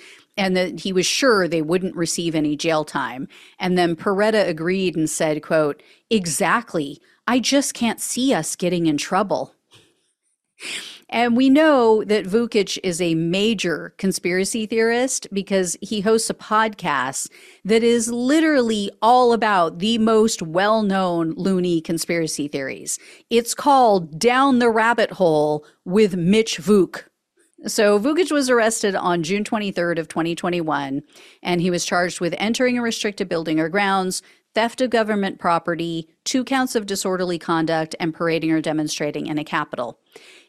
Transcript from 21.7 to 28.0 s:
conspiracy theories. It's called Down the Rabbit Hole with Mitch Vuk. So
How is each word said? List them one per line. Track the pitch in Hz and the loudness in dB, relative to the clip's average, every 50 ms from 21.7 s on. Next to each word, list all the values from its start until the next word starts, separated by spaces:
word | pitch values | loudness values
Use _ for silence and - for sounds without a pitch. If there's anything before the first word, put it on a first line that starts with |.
| 170 165 | 0 -2
conspiracy | 160 - 170 165 - - 175 170 160 156 - - 143 147 | -2 -2 -4 -4 -2 -2 -2 -2 -2 -4 -4 -6 -8 -6
theories. | - 139 135 131 113 - - 156 - - - - - - _ - | -6 -6 -6 -6 -10 -10 -10 -10 -10 -10 -10 -18 -20 -20 _ 0
It's | 233 233 233 233 - | 0 0 0 0 -6
called | - - 294 277 269 254 226 202 190 165 151 156 156 | -2 2 4 4 6 6 6 4 2 0 -4 -6 0
Down | - 240 240 254 269 277 262 240 | 0 2 4 4 4 4 4 4
the | 247 233 | 4 2
Rabbit | 220 226 220 226 240 233 214 - - | 2 2 2 2 2 2 0 -2 0
Hole | - 190 165 156 151 147 151 151 151 - - _ _ - | 0 2 4 4 4 2 2 0 -2 -6 -12 _ _ -8
with | 180 180 214 220 196 180 | 0 2 4 4 4 2
Mitch | 185 160 175 202 220 220 220 - - | 0 2 4 4 4 2 0 -2 -6
Vuk. | 139 170 208 202 170 - - - - _ _ _ _ _ _ _ _ _ _ - - | 2 4 4 4 4 2 -2 -12 -16 _ _ _ _ _ _ _ _ _ _ -14 -10
So | 220 - - 214 208 208 208 | -6 0 2 4 4 4 4